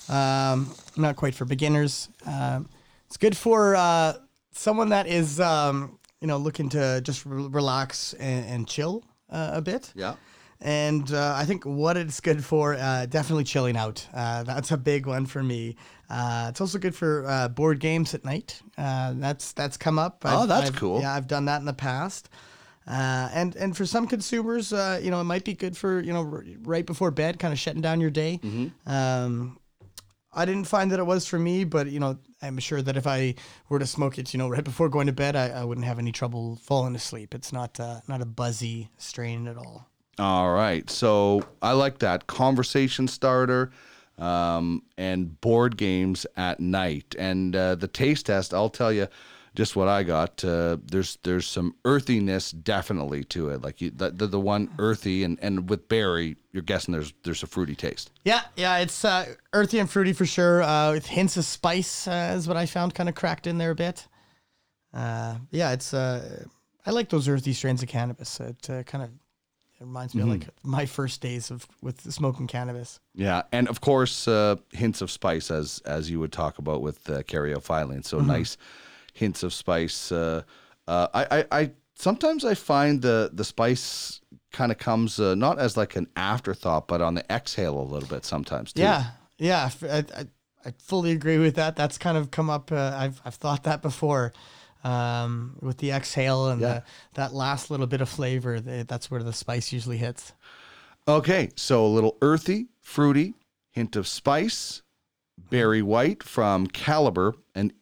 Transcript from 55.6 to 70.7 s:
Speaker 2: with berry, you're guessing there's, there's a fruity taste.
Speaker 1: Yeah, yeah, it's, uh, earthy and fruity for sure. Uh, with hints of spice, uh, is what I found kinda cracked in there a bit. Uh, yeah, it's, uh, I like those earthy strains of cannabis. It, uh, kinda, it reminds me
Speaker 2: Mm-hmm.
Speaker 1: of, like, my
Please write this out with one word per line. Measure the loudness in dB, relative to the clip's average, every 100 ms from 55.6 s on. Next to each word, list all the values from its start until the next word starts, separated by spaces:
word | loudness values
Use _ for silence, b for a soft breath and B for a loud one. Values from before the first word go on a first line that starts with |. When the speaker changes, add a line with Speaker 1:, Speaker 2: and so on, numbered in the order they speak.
| -2
Speaker 2:
with | -4 0
berry, | 0 2 0 -2 -6 _
you're | -8
guessing | -2 -2 -2
there's, | -4 -6 -8
there's | -8 -6
a | -6
fruity | -4 -4 -4
taste. | -6 -8 -12 _
Speaker 1:
Yeah, | 0 0 -2 -4
yeah, | 0 2
it's, | 0 0 0
uh, | 0 -2 -10 _
earthy | 2 2 2
and | 2
fruity | 2 2
for | 2 0
sure. | 4 6 6
Uh, | 6 4 4
with | 2 0
hints | 2 2 2
of | -2
spice, | 0 0 0 -2 -6 -4
uh, | -2 -2 -2
is | -2
what | -2
I | -2
found | -2 -2 -2
kinda | -4
cracked | -2 -4 -2 -4
in | -2
there | 0
a | 0
bit. | -2 -6 -14 _ _ _ _ _ _ _ _
Uh, | -8 -6 -4 -6 -8 -6
yeah, | -2 0
it's, | -2 -2
uh, | -2 -2 -4 -8 -12 -16 _ _ _ -2
I |
like | -2 0
those | 0 2
earthy | 0 0
strains | -2 -2 -2
of | -2
cannabis. | -4 -4 -6 -12 -10
It, | -10 -10 -8
uh, | -8
kinda, | -8 -10 -10
it | -14 _ _ _ _ _ _
reminds | -14 -10 -4 0
me |
Speaker 2:
Mm-hmm. | 0
Speaker 1:
of, | 0
like, | -4 -12
my | -4